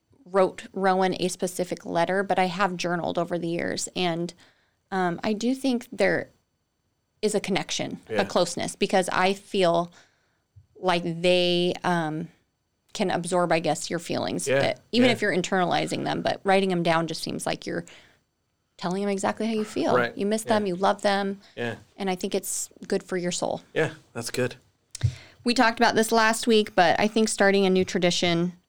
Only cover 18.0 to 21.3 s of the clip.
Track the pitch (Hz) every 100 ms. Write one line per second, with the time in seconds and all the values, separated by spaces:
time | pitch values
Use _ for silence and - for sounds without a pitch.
18 | - _ _ _ _ _ _ - 175 196
19 | 202 196 196 214 220 220 214 - 294 -
20 | 120 - 202 220 226 214 202 175 202 202
21 | 208 196 196